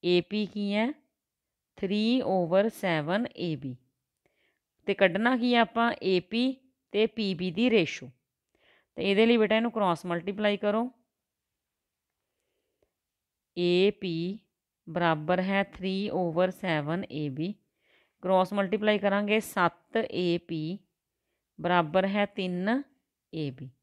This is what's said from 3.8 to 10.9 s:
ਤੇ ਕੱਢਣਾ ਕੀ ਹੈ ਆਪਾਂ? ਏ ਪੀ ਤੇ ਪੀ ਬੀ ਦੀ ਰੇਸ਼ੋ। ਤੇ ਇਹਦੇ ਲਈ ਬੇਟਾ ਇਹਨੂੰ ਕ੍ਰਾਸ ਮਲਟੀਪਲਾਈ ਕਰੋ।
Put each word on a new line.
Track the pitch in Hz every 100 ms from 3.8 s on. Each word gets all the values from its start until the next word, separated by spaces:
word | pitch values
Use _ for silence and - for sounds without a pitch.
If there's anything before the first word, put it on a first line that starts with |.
| _ _ _ _ _ _ _ _ _ _ -
ਤੇ |
ਕੱਢਣਾ | 196 190 180 226 254
ਕੀ | 247 240
ਹੈ |
ਆਪਾਂ? | 226 226 233 -
ਏ | 175 180
ਪੀ | - 226 254 262 _ _ _
ਤੇ | 202 226
ਪੀ | - 202
ਬੀ | 175 185
ਦੀ | 165 247
ਰੇਸ਼ੋ। | 220 160 - 139 _ _ _ _ _ _ _ _ -
ਤੇ | 196
ਇਹਦੇ | 196 226
ਲਈ | 240
ਬੇਟਾ | 214 220
ਇਹਨੂੰ | 233
ਕ੍ਰਾਸ | 226 196 170 180
ਮਲਟੀਪਲਾਈ | 170 175 202 214 202
ਕਰੋ। | 208 208 247